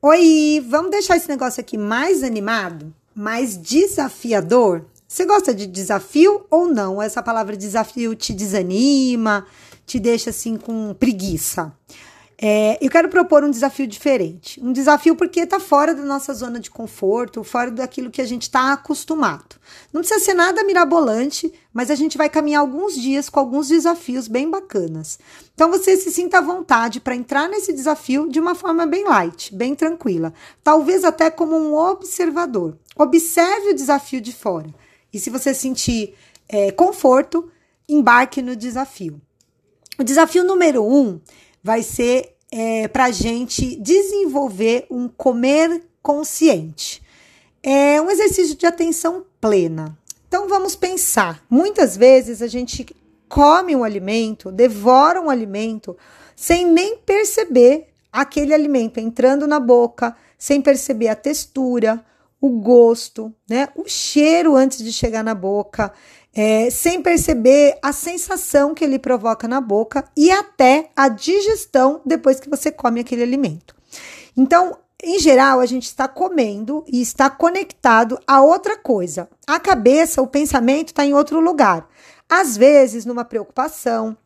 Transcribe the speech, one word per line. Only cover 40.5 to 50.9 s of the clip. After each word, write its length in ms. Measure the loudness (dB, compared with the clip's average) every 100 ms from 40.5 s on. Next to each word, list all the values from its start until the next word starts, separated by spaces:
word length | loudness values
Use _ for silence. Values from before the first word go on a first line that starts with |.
| 2 2 2
um 360 | 2 2 2 -4 _ _ _ _
vai 200 | -4 -4
ser, 540 | -4 -4 0 0 -2 _ _
é, 340 | -8 -4 -4 -4
pra 220 | 0 0
gente 640 | 0 -4 -4 -6 -6 -6 -8
desenvolver 1080 | 2 2 2 -2 -2 -2 -4 -2 0 0 -4
um 180 | -8 -8
comer 720 | _ -2 0 2 2 2 -2 -8 _
consciente. 1000 | -4 -4 -4 0 2 2 -2 -12 -14 -14 _ _ _ _ _ _
É 360 | -2 2 4 2
um 80 | 0
exercício 440 | 0 0 2 -2
de 120 | 2 0
atenção 580 | 0 -4 -2 -4 -6 -14 _
plena. 580 | 0 0 0 -4 -12 -14 _ -20 _
Então, 180 | -6 -2
vamos 300 | -2 -2 -4
pensar. 640 | -4